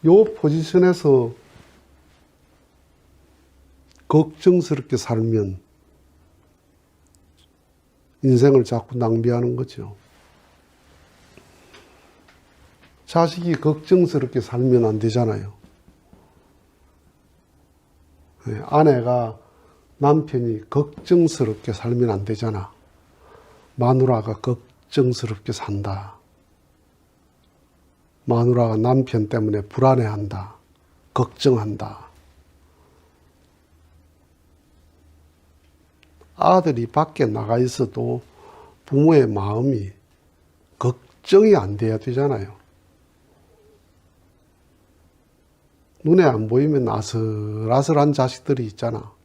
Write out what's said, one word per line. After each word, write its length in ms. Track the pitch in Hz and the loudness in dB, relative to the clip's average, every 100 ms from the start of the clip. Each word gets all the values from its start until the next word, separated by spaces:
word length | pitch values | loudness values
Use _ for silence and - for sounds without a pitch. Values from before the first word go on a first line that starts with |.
| 156 | 6
요 180 | 190 220 - | 6 6 0
포지션에서 960 | 156 156 156 185 180 180 147 135 117 - _ _ _ _ _ _ _ _ _ _ _ _ _ _ _ _ _ _ _ _ _ _ _ _ _ _ _ | -2 0 0 2 2 2 2 2 2 -8 _ _ _ _ _ _ _ _ _ _ _ _ _ _ _ _ _ _ _ _ _ _ _ _ _ _ _
걱정스럽게 880 | 156 156 - 190 180 - 143 - 123 | 0 0 0 2 2 0 -6 -4 -8
살면 720 | - 113 113 113 98 95 _ _ _ _ _ _ _ _ _ _ _ _ _ _ _ _ _ _ _ _ _ _ _ _ _ _ | -4 -4 0 -2 -4 -8 _ _ _ _ _ _ _ _ _ _ _ _ _ _ _ _ _ _ _ _ _ _ _ _ _ _
인생을 400 | 135 123 139 135 | 2 6 6 6
자꾸 340 | 120 117 - 123 | 2 -6 -6 -4
낭비하는 580 | 113 113 117 120 123 123 | -2 0 0 -2 -2 -4
거죠. 400 | 127 - 104 101 _ _ _ _ _ _ _ _ _ _ _ _ _ - _ _ _ - _ _ _ _ _ _ _ _ _ _ _ _ _ | -8 -12 -18 -18 _ _ _ _ _ _ _ _ _ _ _ _ _ -20 _ _ _ -20 _ _ _ _ _ _ _ _ _ _ _ _ _
자식이 480 | 170 170 175 170 | 0 0 -2 -4
걱정스럽게 880 | 160 151 156 - 185 175 151 127 131 | -2 -2 -4 0 2 2 0 -4 -6
살면 440 | - 120 127 123 113 | -6 -2 2 4 2
안 140 | 107 | 0
되잖아요. 540 | 113 117 117 104 101 - _ _ _ _ _ _ _ _ _ _ _ _ _ _ _ _ _ _ _ _ _ _ _ _ _ _ _ _ - | -2 0 -2 -4 -10 -18 _ _ _ _ _ _ _ _ _ _ _ _ _ _ _ _ _ _ _ _ _ _ _ _ _ _ _ _ -10
네, 160 | 107 - | -10 -2
아내가 720 | 147 156 127 120 123 113 110 _ _ _ _ _ _ | 2 4 4 0 -2 -2 -10 _ _ _ _ _ _
남편이 680 | 143 156 151 131 120 107 - | 2 2 0 -6 -4 -6 -6
걱정스럽게 1040 | 139 147 - - 175 165 - 117 107 - | -4 -4 -10 0 2 2 0 -4 -4 -8
살면 360 | 107 117 120 120 | -8 -4 -2 -2
안 160 | 101 101 | -2 -4
되잖아. 460 | 107 113 104 95 _ _ _ _ _ _ - _ _ _ - | -6 -4 -6 -12 _ _ _ _ _ _ -20 _ _ _ -2
마누라가 600 | 123 131 131 117 104 110 | 0 2 2 0 -2 -8
걱정스럽게 1120 | - 120 _ _ _ - 127 120 113 104 - | -6 -6 _ _ _ 0 0 -2 -8 -10 -10
산다. 640 | 110 - 101 101 98 98 - _ _ _ _ _ _ _ _ _ _ _ _ _ _ _ _ _ _ _ _ - | -10 -8 -8 -6 -10 -12 -20 _ _ _ _ _ _ _ _ _ _ _ _ _ _ _ _ _ _ _ _ -2
마누라가 520 | 117 120 123 117 110 | 0 2 2 0 0
남편 500 | 117 131 131 117 107 | 2 0 0 -2 -2
때문에 340 | 113 107 104 | -2 -2 -4
불안해한다. 960 | 101 - 131 127 113 107 101 98 98 - _ _ _ _ _ | -6 0 2 2 0 -6 -8 -10 -12 -20 _ _ _ _ _
걱정한다. 960 | - 123 - 143 123 107 101 92 - - _ _ _ _ _ _ _ _ _ _ _ _ _ _ _ _ _ _ _ _ _ _ _ _ _ _ _ _ _ _ _ _ _ _ _ _ _ _ _ _ _ _ - | -6 -6 -2 0 0 -2 -8 -12 -14 -20 _ _ _ _ _ _ _ _ _ _ _ _ _ _ _ _ _ _ _ _ _ _ _ _ _ _ _ _ _ _ _ _ _ _ _ _ _ _ _ _ _ _ 0
아들이 500 | - 185 170 120 117 | 4 4 2 -4 -4
밖에 380 | - 156 - 135 | -4 -4 -2 -4
나가 320 | 107 107 117 | -2 -4 -2
있어도 640 | 127 - 123 - 120 123 - _ - - - _ - | -2 -2 -6 -4 -6 -6 -10 _ -20 -20 -20 _ -4
부모의 420 | 139 156 156 113 | 2 6 6 4
마음이 640 | 101 98 110 135 120 98 - _ _ _ _ _ _ _ _ | 0 -2 -2 -2 -2 -6 -14 _ _ _ _ _ _ _ _
걱정이 800 | 123 123 _ _ - 196 220 190 | -4 -4 _ _ 4 6 6 4
안 180 | 98 101 | 2 -4
돼야 220 | 113 110 | -2 -4
되잖아요. 600 | - 123 143 120 98 - _ _ _ _ _ _ _ _ _ _ _ _ _ _ _ _ _ _ _ _ _ _ _ _ _ _ _ _ _ _ _ _ _ _ 156 | -4 -2 -2 -2 -8 -16 _ _ _ _ _ _ _ _ _ _ _ _ _ _ _ _ _ _ _ _ _ _ _ _ _ _ _ _ _ _ _ _ _ _ 2
눈에 180 | 180 | 4
안 240 | 160 113 110 | 4 2 0
보이면 400 | 120 147 143 117 | 0 2 0 0
아슬아슬한 1300 | 107 107 113 110 107 104 107 110 127 139 151 147 | -4 -4 -4 -4 -4 -8 -6 0 0 2 2 2
자식들이 520 | 143 127 - - 131 113 | 2 -2 -4 -6 -4 -4
있잖아. 440 | 104 117 113 107 _ | -8 -8 -8 -14 _